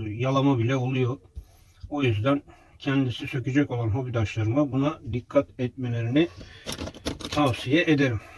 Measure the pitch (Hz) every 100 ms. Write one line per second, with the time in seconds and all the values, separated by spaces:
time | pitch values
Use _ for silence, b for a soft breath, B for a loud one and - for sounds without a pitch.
0 | 107 107 131 135 139 123 113 135 127 131
1 | 120 143 - - b b b b - 147
2 | 131 104 131 143 - B B B 139 139
3 | 127 - 135 135 117 139 139 123 113 131
4 | 127 117 104 113 107 135 147 131 143 165
5 | 113 123 - 143 - - 123 - 123 117
6 | 117 143 170 B B B B B - -
7 | - - - 147 143 107 123 156 170 143
8 | 135 107 B